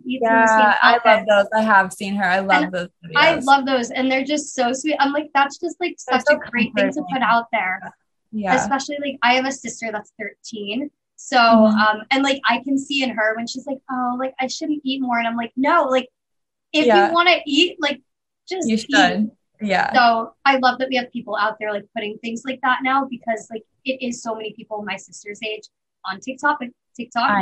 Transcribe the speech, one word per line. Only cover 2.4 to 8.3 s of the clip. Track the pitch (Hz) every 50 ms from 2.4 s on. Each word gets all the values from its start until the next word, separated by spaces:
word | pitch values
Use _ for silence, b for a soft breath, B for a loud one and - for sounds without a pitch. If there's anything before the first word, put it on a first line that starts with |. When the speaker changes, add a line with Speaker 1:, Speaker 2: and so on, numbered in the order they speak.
| 196 190 190 185 -
Speaker 1:
And | 185 185
Speaker 2:
those | 180 175 180 _ _ - - -
Speaker 1:
I | 294 302 330 330
Speaker 2:
videos. | 285 254
Speaker 1:
love | 269 277 277 262
those, | 269 269 254 233 233
and | - 254 254 262 262
they're | 262 262
just | 269 302 294 294 - -
so | - 247 240 254
sweet. | 262 - 311 294 277
I'm | 277 269 277
like, | 294 302 - -
"That's | 277 277 269 - -
just, | - 339 - -
like, | 359 349 339 - - -
Speaker 2:
They're | 254 254
Speaker 1:
such | - 294
Speaker 2:
so | 294
Speaker 1:
a | 294 - -
great | - 233 214 - -
thing | 214 202 - 277
to | 302
put | - -
Speaker 2:
comforting. | - 254 240
Speaker 1:
out | 214 226 233 233 -
there." | - 220 190 185 185 190 185 190 - _ _ _ _ _ _ _